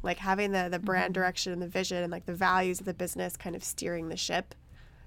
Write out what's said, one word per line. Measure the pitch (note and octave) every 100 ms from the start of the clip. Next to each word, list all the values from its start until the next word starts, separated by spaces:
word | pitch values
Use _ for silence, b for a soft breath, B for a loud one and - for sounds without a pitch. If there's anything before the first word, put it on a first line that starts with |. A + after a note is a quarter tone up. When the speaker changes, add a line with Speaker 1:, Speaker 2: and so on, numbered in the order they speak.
Speaker 1:
like, | F#3 F3
having | F#3+ F#3+ G3+
the, | F#3+ F3+
the | F3+
brand | F#3+ F#3 F3+
Speaker 2:
Mm-hmm. |
Speaker 1:
direction | F#3 F#3 F3+ F#3
and | F3
the | F3+
vision | F#3+ F#3 F3+
and, | F3
like, | F3 F3+
the |
values | F3 F#3 F#3 F#3 F3+
of | F#3+
the |
business | F3 F3+ F3+ F3+ -
kind | F#3 E3+
of |
steering | - - F3 E3+ E3
the | F3
ship, | - E3 - - b b b b